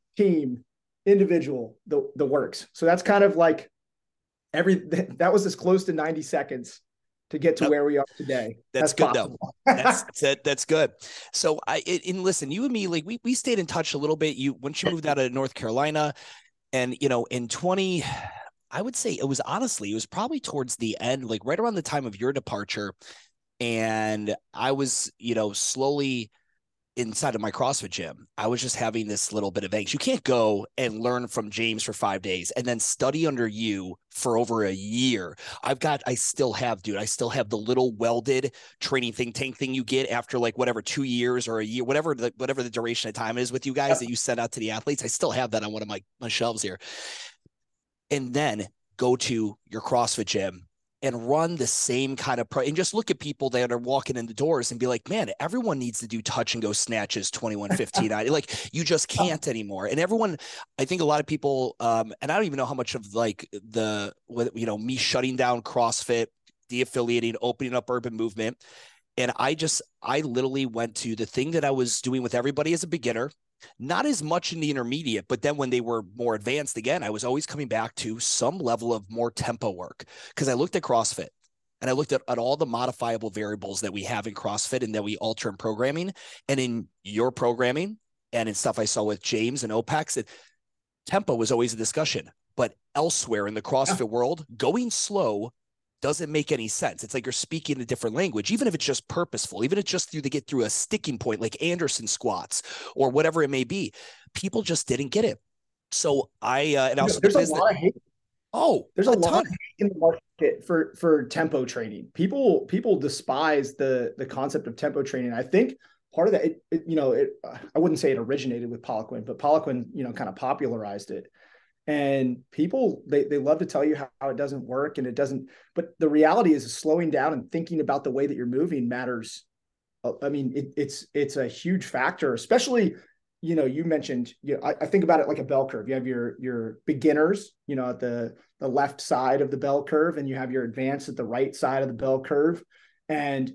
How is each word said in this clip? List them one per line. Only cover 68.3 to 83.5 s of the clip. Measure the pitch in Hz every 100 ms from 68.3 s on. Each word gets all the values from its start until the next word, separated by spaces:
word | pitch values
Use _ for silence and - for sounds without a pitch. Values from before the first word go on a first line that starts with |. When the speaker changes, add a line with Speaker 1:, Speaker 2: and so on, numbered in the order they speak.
| 101 110 - - - - _ _ -
Speaker 2:
And | 123 -
I | 131 160
just, | 160 - - _
I | - 139
literally | 151 120 131 135 135
went | 113 117 110
to | 120 110
the | 110
thing | - 143
that | 165 143
I |
was | 135 123 -
doing | 127 131
with | 123
everybody | 120 131 139 151
as | 165
a | 170
beginner, | 160 120 113 139 - _ _ - -
not | 131 180 294
as | 240
much | 151 175 -
in | 165
the | 151
intermediate, | 139 120 143 151 104 -
but | 120
then | 147 147
when | 131
they | 123
were | 117 117 95 110
more | 120 110
advanced, | 104 143 139 117
again, | 113 170
I | 107
was | 107
always | 123 139 -
coming | 143 131
back | 113 113 -
to | 113 113
some | - - 123 185
level | 123 117 117
of | 113 98
more | 113 120
tempo | - - 117 113
work. | 90 87 - - - - -
'Cause | 135
I |
looked | 123 170 185
at |
CrossFit | - 120 110 - 78 _ _ _ _ -
and | 131
I |
looked | 131 139
at, | 135 -
at | 120
all | 120 147
the | 147
modifiable | 117 127 - 117 113 110
variables | 95 104